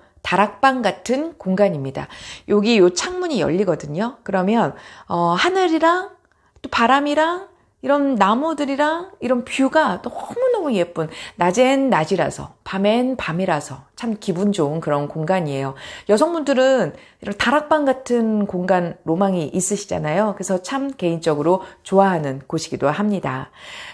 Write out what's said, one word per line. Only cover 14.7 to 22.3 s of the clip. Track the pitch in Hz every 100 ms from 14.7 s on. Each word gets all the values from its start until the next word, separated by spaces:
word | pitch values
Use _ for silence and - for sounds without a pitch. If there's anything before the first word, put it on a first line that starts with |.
| 156
그런 | - 147 147
공간이에요. | 160 160 190 156 135 135 135 - - -
여성분들은 | 208 320 339 277 254 262 262 160 - - _
이런 | - 202
다락방 | 233 294 294 311
같은 | 285 262 - 240 226 214 202
공간 | 180 180 185 175 -
로망이 | - 165 196 185 147
있으시잖아요. | 185 185 202 - 180 156 165 214 196
그래서 | 185 185
참 | - 269 277
개인적으로 | 269 175 165 160 147 151 185 - -
좋아하는 | - 190 196 175 147